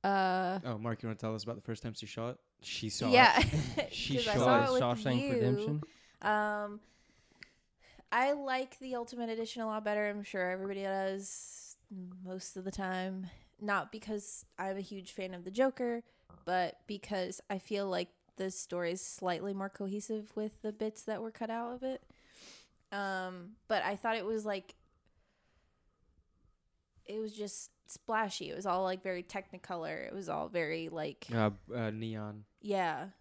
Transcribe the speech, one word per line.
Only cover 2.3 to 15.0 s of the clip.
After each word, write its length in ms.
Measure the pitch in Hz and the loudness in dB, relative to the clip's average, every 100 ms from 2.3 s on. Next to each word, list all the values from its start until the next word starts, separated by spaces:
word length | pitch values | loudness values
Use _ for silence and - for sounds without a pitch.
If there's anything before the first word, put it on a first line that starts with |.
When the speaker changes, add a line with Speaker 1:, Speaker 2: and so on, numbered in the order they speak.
Speaker 2:
it? 60 | - _ _ | -6 _ _
She 260 | - - 110 | -8 -4 -2
saw 200 | - 247 | 0 8
Speaker 1:
yeah. 280 | 247 240 - | 10 10 10
<laughs> 380 | - - - - | 6 4 0 -2
Speaker 2:
it. 120 | - | -2
<laughs> 40 | |
She 240 | - 240 262 | -4 0 2
Speaker 1:
'Cause 100 | 233 | 2
I 60 | |
Speaker 2:
saw 100 | - | 6
Speaker 1:
saw 140 | 123 254 | 8 8
Speaker 2:
it. 80 | - | 6
Speaker 1:
it 40 | |
with 100 | 254 | 4
Speaker 3:
Shawshank 380 | 120 165 214 127 | 4 2 2 2
Speaker 1:
you. 100 | 277 | 2
Speaker 3:
Redemption? 480 | 254 123 135 214 151 151 - - _ | 4 4 4 2 -2 -4 -16 -20 _
Speaker 1:
Um, 580 | 208 214 208 208 208 208 - _ _ _ _ _ - _ _ _ - - _ | 0 2 2 -2 -4 -8 -16 _ _ _ _ _ -20 _ _ _ -20 -20 _
I 220 | 226 269 | 4 4
like 440 | 294 269 262 262 - | 2 0 -2 -2 -8
the 160 | 262 247 | -6 -6
Ultimate 320 | 233 240 233 | -6 -6 -4
Edition 320 | 226 220 247 | -2 -4 -4
a 40 | 220 | -4
lot 180 | 214 | -2
better. 240 | 214 208 208 | 0 0 0
I'm 160 | 208 | -2
sure 260 | 202 190 180 | -6 -2 0
everybody 320 | 185 196 196 | 0 -4 -2
does 960 | 196 196 190 196 196 - - - - - _ 190 180 185 | -2 0 0 -2 -4 -6 -8 -12 -16 -18 _ -12 -10 -10
most 320 | 185 185 - 190 | -8 -8 -8 -6
of 80 | |
the 80 | 190 | -6
time. 560 | 190 190 185 185 190 185 - - _ | -4 -2 0 -2 -4 -8 -12 -20 _
Not 320 | 208 196 - | 0 0 0
because 520 | 220 214 208 202 - - - | -10 -6 -6 -4 -8 -10 -4
I'm 180 | 190 196 | -2 -2
a 40 | |
huge 320 | 190 196 | -6 -10